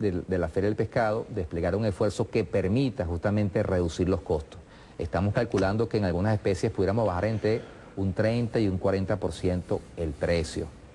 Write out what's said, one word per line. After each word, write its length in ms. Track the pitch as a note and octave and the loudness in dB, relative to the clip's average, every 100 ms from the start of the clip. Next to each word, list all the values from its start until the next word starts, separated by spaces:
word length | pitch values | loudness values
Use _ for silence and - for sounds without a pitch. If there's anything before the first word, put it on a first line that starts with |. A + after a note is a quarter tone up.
de, 240 | G#2 F2 - | -2 -2 -2
de 120 | F#2 | -2
la 100 | E2+ | 0
Feria 200 | G2 G2+ | 0 0
del 60 | |
Pescado 520 | A2 A2 B2+ A2 A2 - | 0 0 0 0 0 -4
desplegar 480 | G2+ D#2+ E2+ F2 F#2+ | -6 -4 -2 0 0
un 80 | |
esfuerzo 460 | A2 F#2 G#2 - A2 | 0 0 0 0 -2
que 120 | A2+ | 0
permita 640 | F2+ G2+ F#2 A#2+ C3+ - | 0 0 2 2 2 0
justamente 580 | E2+ F2 G#2+ G#2 G#2 A2 | -4 -2 0 2 2 2
reducir 460 | - F2+ E2+ - F2+ | 2 2 2 0 0
los 140 | F#2+ | 0
costos. 360 | - D#2 - - - - - - | 0 -4 -4 -16 -20 -20 -14 -8
Estamos 360 | E2+ E2+ G2+ | -4 0 2
calculando 520 | A#2+ A2+ G2+ F#2+ G#2+ A2 | 2 0 2 2 2 0
que 120 | A2 | 0
en 80 | F#2+ | 2
algunas 260 | E2+ G#2+ | 2 2
especies 400 | G#2+ G2+ F#2 A2 | 2 0 0 0
pudiéramos 340 | G2+ F#2 A2+ G#2 | 2 2 2 2
bajar 200 | F2+ G#2+ | 0 0
entre 340 | G#2+ G#2+ A#2 - - - - | 0 0 0 -4 -16 -12 -4
un 180 | F#2+ | -2
treinta 440 | F2+ A2 A#2 A2+ A#2 | 2 2 2 0 2
y 100 | G2+ | 2
un 100 | F#2 | 2
cuarenta 420 | G2 F#2+ F#2 G#2+ | 2 0 0 -2
por 120 | F2 | -2
ciento 480 | D#2+ F2+ F2+ - G#2 - - | -2 0 0 -2 -4 -6 -6
el 120 | D#2 | -6
precio. 560 | D2 E2 E2+ D#2 D#2+ E2 - - | -2 0 2 0 -4 -8 -10 -20